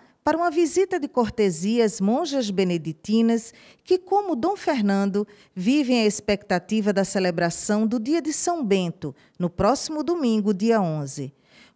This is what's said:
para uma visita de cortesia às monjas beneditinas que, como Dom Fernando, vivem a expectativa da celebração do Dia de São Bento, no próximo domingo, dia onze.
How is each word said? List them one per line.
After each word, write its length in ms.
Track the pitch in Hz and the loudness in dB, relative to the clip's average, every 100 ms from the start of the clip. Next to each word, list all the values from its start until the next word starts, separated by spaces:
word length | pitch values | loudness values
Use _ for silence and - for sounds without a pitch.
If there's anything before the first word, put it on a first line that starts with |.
| _ _ | _ _
para 140 | 294 320 | -2 0
uma 140 | 349 | 0
visita 500 | 302 320 349 381 359 | 2 2 2 0 -2
de 80 | 277 | -2
cortesia 760 | 240 220 - 202 160 196 233 | -2 -2 0 0 0 0 2
às 160 | 220 214 | 2 2
monjas 520 | 196 262 330 277 208 | 0 0 0 -2 -2
beneditinas 1040 | 190 185 175 156 151 - 220 226 226 - - - _ | 0 0 0 -4 -10 -2 2 2 0 -4 -18 -20 _
que, 140 | - 359 | -2 -2
como 400 | 359 392 403 254 | 2 0 0 -2
Dom 180 | 320 | -2
Fernando, 720 | 403 - 269 202 196 202 196 208 - _ | -2 -2 0 2 2 0 0 -4 -10 _
vivem 480 | 185 185 294 247 240 | -4 0 2 2 2
a 40 | 214 | 2
expectativa 880 | - - 202 - 180 - 220 208 | 0 -2 -2 0 -4 -2 -2 0
da 120 | 196 | 0
celebração 840 | 185 202 180 165 170 - - 208 220 | 0 0 0 0 -2 -2 -2 0 0
do 120 | 240 | -2
Dia 220 | 220 330 | 0 -2
de 100 | 294 | -2
São 320 | - - 339 | -2 -2 -2
Bento, 540 | 214 196 175 - 147 - _ - | 0 0 0 -6 -10 -12 _ -4
no 100 | 175 | -4
próximo 540 | - 196 285 - 311 | 0 2 2 -2 -6
domingo, 500 | 294 349 247 220 202 | -2 0 0 0 0
dia 260 | 185 226 226 | 0 2 2
onze. 540 | 175 156 139 147 135 - _ - - | 0 -2 -6 -8 -10 -14 _ -20 -16